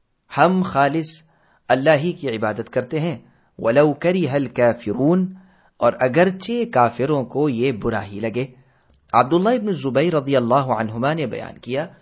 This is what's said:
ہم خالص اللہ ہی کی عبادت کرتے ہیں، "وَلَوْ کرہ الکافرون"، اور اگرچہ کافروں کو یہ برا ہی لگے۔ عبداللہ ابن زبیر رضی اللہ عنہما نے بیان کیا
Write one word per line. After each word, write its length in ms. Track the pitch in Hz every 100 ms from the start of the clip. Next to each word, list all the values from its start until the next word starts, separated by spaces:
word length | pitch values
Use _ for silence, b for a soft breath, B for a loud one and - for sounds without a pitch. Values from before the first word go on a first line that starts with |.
| _ _ _ -
ہم 240 | 160 185 185
خالص 580 | 139 143 151 156 - _ _ _ _ -
اللہ 300 | 131 139 151
ہی 140 | 170
کی 180 | 170 139
عبادت 400 | 113 110 107 110
کرتے 300 | - 123 156
ہیں، 180 | 165 147 b b b -
"وَلَوْ 340 | - 135 151
کرہ 380 | 143 170 185 156
الکافرون"، 920 | 139 131 - 120 113 - 101 139 180 185 B B B B B
اور 160 | 120 120
اگرچہ 520 | 127 123 185 190 - 240 233
کافروں 500 | 127 120 - 135 147
کو 260 | 120 135 151
یہ 220 | 117 127
برا 340 | 117 107 110 101
ہی 140 | 101
لگے۔ 260 | 110 110 135 - b b b b _
عبداللہ 360 | 113 127 170 196
ابن 220 | 247 214
زبیر 420 | 170 135 131 165
رضی 220 | 160 135 139
اللہ 180 | 120
عنہما 600 | 131 131 110 110 113 131
نے 120 | 165 131
بیان 340 | 107 - -
کیا 280 | - 127 170 b